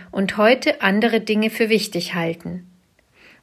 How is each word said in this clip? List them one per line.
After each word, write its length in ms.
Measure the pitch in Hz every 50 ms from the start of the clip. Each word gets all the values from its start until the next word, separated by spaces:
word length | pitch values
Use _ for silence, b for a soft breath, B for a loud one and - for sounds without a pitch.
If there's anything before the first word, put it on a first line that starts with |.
| B B
und 260 | - 190 196 180 -
heute 460 | 214 208 226 247 - - 311 - - 202
andere 380 | 190 196 214 233 226 226 226
Dinge 280 | 220 214 214 214 220 220
für 200 | 220 - 226 214
wichtig 440 | 226 202 - - - 175 175 - 175
halten. 540 | 175 165 165 165 - - 170 175 180 - - _ _ _ _ _ b b b b b b b b b